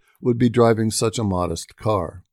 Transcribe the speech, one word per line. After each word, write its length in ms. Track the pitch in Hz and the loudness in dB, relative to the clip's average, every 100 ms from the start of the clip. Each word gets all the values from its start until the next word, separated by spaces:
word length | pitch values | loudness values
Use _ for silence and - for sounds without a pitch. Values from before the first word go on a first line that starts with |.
| _ _ | _ _
would 160 | 127 120 | -4 0
be 120 | 123 | 2
driving 420 | 117 117 110 110 | 4 4 4 0
such 260 | - 113 117 | -2 -2 -2
a 60 | |
modest 540 | 104 90 87 85 - - | -2 -2 -2 -6 -10 -8
car. 480 | 110 104 82 92 - | -2 -2 -4 -10 -20